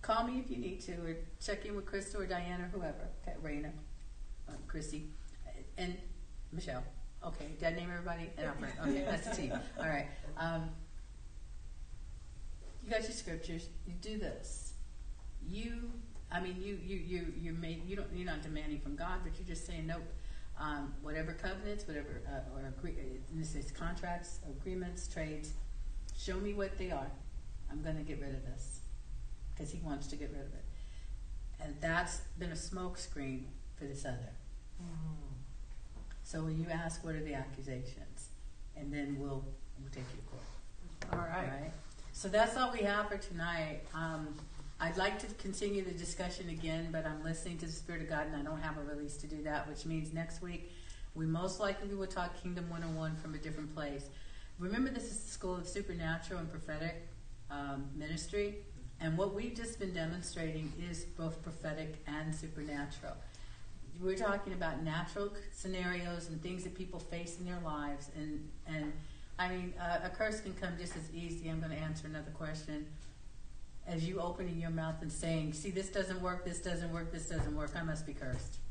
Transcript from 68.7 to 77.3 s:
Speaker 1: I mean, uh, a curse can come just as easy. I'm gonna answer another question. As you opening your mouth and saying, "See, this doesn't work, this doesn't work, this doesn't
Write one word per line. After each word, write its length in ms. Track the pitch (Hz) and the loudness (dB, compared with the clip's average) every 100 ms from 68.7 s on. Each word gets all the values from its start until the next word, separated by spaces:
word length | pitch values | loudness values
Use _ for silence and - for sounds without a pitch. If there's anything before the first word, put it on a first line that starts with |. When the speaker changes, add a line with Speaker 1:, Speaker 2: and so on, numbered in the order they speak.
| 156 151 156 - - - - | 0 2 0 -2 -6 -6 2
Speaker 1:
I 100 | 180 | 2
mean, 260 | 185 180 175 | 2 0 0
uh, 200 | 175 170 | 2 2
a 40 | 180 | 2
curse 300 | - 220 214 | 4 4 4
can 140 | 196 | -2
come 200 | 185 185 170 | -2 0 0
just 180 | 175 165 | -2 -2
as 140 | 156 | -4
easy. 360 | 165 170 165 160 | -2 -2 0 0
I'm 100 | 160 | 2
gonna 140 | 156 | 2
answer 320 | 156 156 156 156 | 0 0 0 -2
another 240 | 156 151 | -4 -4
question. 560 | - 156 156 - 151 151 - - - - - - - - - - | -2 -2 -2 -2 -2 -2 -4 -6 -6 -8 -6 -4 -4 -4 -4 0
As 200 | 165 165 | 2 4
you 140 | 185 | 4
opening 400 | 175 175 180 165 | 2 2 0 2
your 100 | 165 | 2
mouth 260 | 165 160 160 | 4 2 2
and 100 | 156 | 0
saying, 440 | - 165 160 151 | 0 4 4 4
"See, 160 | - 202 | 0 0
this 180 | 185 190 | 0 2
doesn't 320 | 202 185 180 | 2 2 2
work, 240 | 180 180 | 2 2
this 160 | 180 170 | 0 0
doesn't 320 | 185 170 170 | 2 2 2
work, 180 | 165 160 | 2 0
this 180 | 160 | 0
doesn't 280 | 160 | 2